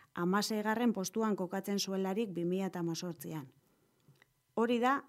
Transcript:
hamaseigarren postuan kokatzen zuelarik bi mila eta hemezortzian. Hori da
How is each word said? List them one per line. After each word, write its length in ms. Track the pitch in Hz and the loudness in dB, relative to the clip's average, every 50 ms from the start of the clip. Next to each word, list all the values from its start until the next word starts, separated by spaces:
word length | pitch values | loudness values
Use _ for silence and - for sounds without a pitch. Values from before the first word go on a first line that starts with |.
| - _ | -18 _
hamaseigarren 800 | - - 175 180 185 208 202 - 220 214 208 214 220 226 247 240 | -4 -2 0 2 2 2 2 0 -2 0 0 0 2 2 2 2
postuan 440 | 202 196 185 - - 220 220 220 202 | 2 0 -2 -4 -2 0 0 2 0
kokatzen 420 | 185 185 175 - 190 190 208 202 196 | 0 -2 -2 -4 -4 -2 -2 -2 -2
zuelarik 540 | - 190 190 190 190 190 190 214 233 196 170 | -2 -2 -2 0 0 0 0 -2 -2 -2 -2
bi 100 | 170 170 | -2 -2
mila 220 | 175 180 190 190 | 0 0 0 -2
eta 140 | 190 185 180 170 | -2 -2 -2 -2
hemezortzian. 640 | 170 165 160 180 180 165 - - 175 160 156 139 131 - _ _ _ _ _ _ _ _ _ _ _ - _ - _ _ _ _ _ - | -2 -4 -4 -6 -8 -8 -8 -10 -8 -8 -8 -10 -12 -16 _ _ _ _ _ _ _ _ _ _ _ -20 _ -20 _ _ _ _ _ -2
Hori 240 | 220 233 233 247 233 | 0 2 4 4 4
da 240 | 240 254 262 - - | 4 4 4 2 0